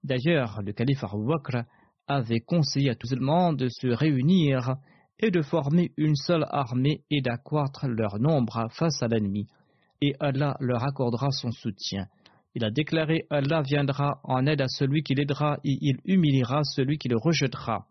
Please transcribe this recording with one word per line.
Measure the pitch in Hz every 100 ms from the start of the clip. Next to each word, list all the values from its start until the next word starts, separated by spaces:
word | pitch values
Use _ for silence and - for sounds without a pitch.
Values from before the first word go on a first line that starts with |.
D'ailleurs, | 139 127 139 165 120 104
le | 98
calife | 104 120 135
Abu | 104 104 110
Bakr | 156 - 120 117 _ _ _ -
avait | 139 113 117
conseillé | - 175 143 139 139
à | 113
tous | 120
les | 131
musulmans | 131 170 180
de | 143 127
se | - 127
réunir | 117 156 139 135 190 147 131 123 131 _ _ _ _
et | 220
de | 175
former | 147 170 139 170 175 -
une | 151 147
seule | - 170 -
armée | 139 123 123 135 151 _
et | 147
d'accroître | 127 120 - 147 139 139 139
leur | 113 110 101
nombre | 139 151 113 117 117
face | - 165 143
à | 120
l'ennemi. | 113 104 101 101 _ _ _ _ _
Et | 143 143
Allah | 147 135 147 135
leur | 127 123
accordera | 135 139 123 117 139
son | 135 123
soutien. | 113 120 98 - 98 95 _ - _ _ 120
Il | 110
a |
déclaré, | 113 151 165 156 160 -
Allah | 147 139 160
viendra | 135 147 143 135 143 139
en | - 127 135
aide | 151
à | 131
celui | - 139 147
qui | 147
l'aidera | 135 147 139 147 147
et | 151 135
il | 151 135 -
humiliera | 190 156 135 117 139
celui | 143 - 131 151
qui | 131
le | 117
rejettera. | 160 156 135 - - 107 -